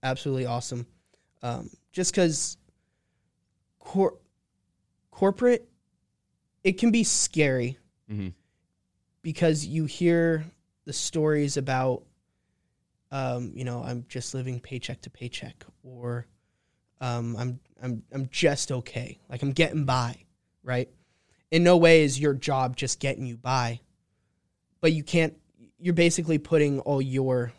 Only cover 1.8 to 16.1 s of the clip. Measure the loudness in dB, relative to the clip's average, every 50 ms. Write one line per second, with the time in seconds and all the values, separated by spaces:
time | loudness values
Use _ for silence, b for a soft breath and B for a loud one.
1.8 | _ _ -6 -4 -2 0 2 2 2 2 2 -2 -6 -6 -8 _ _ _ _ _
2.8 | _ _ _ _ _ _ _ _ _ _ _ _ _ _ _ _ _ _ _ _
3.8 | -16 -4 0 2 2 2 0 -4 _ _ _ _ _ _ _ _ _ _ _ _
4.8 | _ _ _ _ _ _ _ 0 2 2 2 4 4 4 4 2 0 _ _ _
5.8 | _ _ _ _ _ _ _ _ _ _ _ _ _ _ _ _ 0 0 0 4
6.8 | 2 4 4 4 2 2 0 0 -2 -2 2 2 2 2 2 0 -2 -4 -6 _
7.8 | _ _ _ _ _ -10 -8 -8 -8 -8 -10 _ _ _ _ _ _ _ _ _
8.8 | _ _ _ _ _ _ _ _ -10 -10 -2 0 2 2 2 0 -2 -4 -4 -4
9.8 | -4 -4 -4 0 2 4 4 4 2 2 0 -2 -4 -8 _ _ _ _ _ _
10.8 | -14 -10 -8 -6 -6 -4 -2 0 0 2 2 2 0 0 -2 -4 -4 -2 -2 0
11.8 | 0 0 -2 -4 -8 _ _ _ _ _ _ _ _ _ _ _ _ _ _ _
12.8 | _ _ _ _ _ -10 -8 -6 -4 -4 -4 -6 -8 -10 -10 -10 -8 -8 -8 -8
13.8 | -8 -8 -8 -10 -10 -10 -12 -10 -10 -8 -8 -8 -6 -6 -8 -10 -10 -10 -12 -10
14.8 | -10 -10 -12 -12 -14 -20 _ -12 -12 -12 -10 -12 -14 -14 -18 _ -20 -20 _ _
15.8 | _ -20 -16 -10 -6 -6